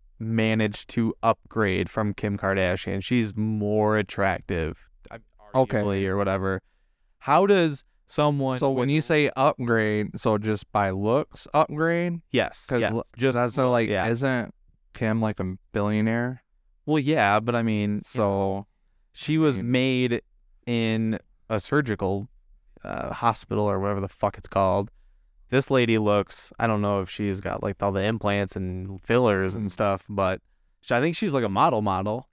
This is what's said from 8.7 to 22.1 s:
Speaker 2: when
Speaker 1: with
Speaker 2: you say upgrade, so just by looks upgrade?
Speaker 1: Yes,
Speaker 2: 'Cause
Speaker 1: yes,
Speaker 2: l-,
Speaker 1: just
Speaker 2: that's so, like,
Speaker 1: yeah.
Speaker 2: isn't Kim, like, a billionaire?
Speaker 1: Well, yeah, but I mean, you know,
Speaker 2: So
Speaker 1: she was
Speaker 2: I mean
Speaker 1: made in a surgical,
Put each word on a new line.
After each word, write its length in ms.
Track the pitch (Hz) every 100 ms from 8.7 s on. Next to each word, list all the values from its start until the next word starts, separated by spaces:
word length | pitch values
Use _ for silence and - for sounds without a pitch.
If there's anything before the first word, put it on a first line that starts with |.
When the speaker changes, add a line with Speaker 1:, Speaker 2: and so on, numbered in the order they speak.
Speaker 2:
when 160 | 131 127
Speaker 1:
with 80 | 151
Speaker 2:
you 60 |
say 280 | 151 151 143 -
upgrade, 840 | 139 - 120 113 107 107 107 -
so 180 | 117 107
just 320 | 107 107 -
by 180 | 104 98
looks 560 | 95 104 127 - - -
upgrade? 680 | 151 160 147 160 170 175 170 -
Speaker 1:
Yes, 340 | 120 104 - -
Speaker 2:
'Cause 140 | 127
Speaker 1:
yes, 120 | 107
Speaker 2:
l-, 120 | 113 - -
Speaker 1:
just 160 | 131 120
Speaker 2:
that's 180 | 120 123
so, 140 | 127
like, 200 | 120 110
Speaker 1:
yeah. 180 | 101 101
Speaker 2:
isn't 460 | 117 135 127 110 - _ _ _ -
Kim, 260 | 110 113
like, 180 | 110 104
a 160 | 92 92 _
billionaire? 680 | 107 104 107 110 117 123 127 _ _ _ _ -
Speaker 1:
Well, 100 | 151
yeah, 400 | 139 156 101 107
but 140 | 113
I 80 | 120
mean, 280 | 113 107 104
you 60 | 104
know, 60 |
Speaker 2:
So 640 | - 127 101 98 98 98 101 _ _ _ _
Speaker 1:
she 260 | - - 156
was 180 | 156 120
Speaker 2:
I 60 |
mean 100 | 120
Speaker 1:
made 500 | 127 131 127 127 117 - _ _ _ -
in 540 | 117 113 110 110 107 _ _ -
a 100 | 110
surgical, 680 | - 147 131 104 95